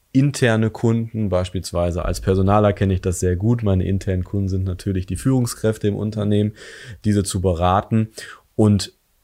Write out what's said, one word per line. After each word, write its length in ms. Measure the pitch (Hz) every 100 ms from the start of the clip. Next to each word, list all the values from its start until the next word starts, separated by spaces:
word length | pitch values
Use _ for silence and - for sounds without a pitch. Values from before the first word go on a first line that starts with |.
| _
interne 580 | 135 143 135 123 110 110
Kunden, 580 | - 117 117 113 110 104
beispielsweise 760 | 90 92 95 - 87 87 85
als 160 | 90 87
Personaler 520 | - 95 95 104 104
kenne 220 | 98 98
ich 60 | 92
das 200 | 95 87
sehr 160 | 92 87
gut. 260 | 110 120
Meine 220 | 104 92
internen 400 | 90 95 - 92
Kunden 240 | 92 101 95
sind 160 | 95
natürlich 420 | 95 92 104 95 92
die 80 | 92
Führungskräfte 680 | 131 131 117 - 110 107 104
im 80 |
Unternehmen, 580 | 101 107 107 104 104 107 - - - - -
diese 180 | 107 104
zu 180 | 95 95
beraten. 680 | 92 82 90 95 - 110 110 - - - _ -
Und 360 | 107 101 - _ _ _